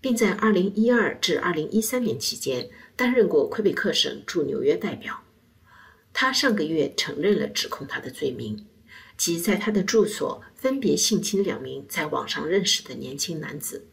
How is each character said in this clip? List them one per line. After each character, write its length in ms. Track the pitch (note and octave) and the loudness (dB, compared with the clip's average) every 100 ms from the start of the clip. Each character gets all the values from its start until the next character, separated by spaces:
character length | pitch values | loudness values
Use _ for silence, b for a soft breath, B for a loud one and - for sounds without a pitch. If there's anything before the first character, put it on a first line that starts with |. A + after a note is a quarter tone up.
并 160 | C4+ A3+ | 0 2
在 160 | G#3 | 2
二 180 | F#3 A3 | 4 4
零 240 | G3 F#3+ | 4 2
一 160 | G#3 A3+ | 2 4
二 260 | A#3+ F#3 - | 4 2 0
至 180 | - D#3 | 0 0
二 140 | - | 0
零 180 | D#3+ D3+ | -2 0
一 100 | G#3+ | 0
三 220 | A3 B3+ | 0 0
年 160 | A#3 B2 | -2 -2
期 180 | - - | -4 -4
间 320 | - B2+ A#2+ B B _ | -4 -4 -6 B B _
担 160 | B3 | 2
任 160 | B3+ G3+ | 4 4
过 180 | D#3 C3+ | 4 2
魁 160 | - | 2
北 100 | G#3 | 0
克 200 | - F#3 | 2 0
省 300 | D#3+ - - - | 0 0 -4 -6
驻 160 | F3 | -2
纽 200 | D3 - | -2 0
约 120 | C3 | 2
代 200 | D#3+ G3+ | 2 0
表。 280 | - - - - _ _ _ b b b b b | -6 -8 -10 -12 _ _ _ b b b b b
他 200 | - C4 | -2 0
上 240 | C4 C4+ G#3 | 2 2 2
个 80 | |
月 280 | D#3 D#3+ - - | 0 0 0 -2
承 240 | - C#3 | -6 0
认 180 | E3+ F#3+ | 2 2
了 80 | - | 0
指 220 | - - | -4 -6
控 180 | - C#3 | -6 -8
他 140 | - | -10
的 100 | C3+ | -10
罪 220 | - C#3+ | -4 -4
名， 340 | B2+ A2+ G#2 - _ B B B - | -4 -6 -8 -10 _ B B B -4
即 220 | - E3+ | -2 0
在 160 | F3 | 0
他 160 | G#3 A3 | 0 2
的 140 | G#3 | 0
住 200 | F#3 A3+ | 2 4
所 380 | G3+ - - - B - | 4 2 -6 -6 B -4
分 240 | C4 C4+ | -2 0
别 160 | G#3+ C#3+ | 2 2
性 260 | - G3 | 2 2
侵 220 | - G3 | 0 0
两 180 | G3 - | 0 -2
名 240 | C3 C3+ - | -6 -10 -10
在 180 | - D3+ | -6 -4
网 200 | C#3+ B2+ | -4 -4
上 180 | D3 | -6
认 220 | D3+ F#3+ F#3 | 0 0 2
识 160 | - | 0
的 100 | - B2+ | -2 -12
年 200 | B2+ C#3 | -10 -8
轻 220 | - D#3+ | -6 -6
男 200 | - D3 | -8 -10
子 260 | - - - | -10 -12 -16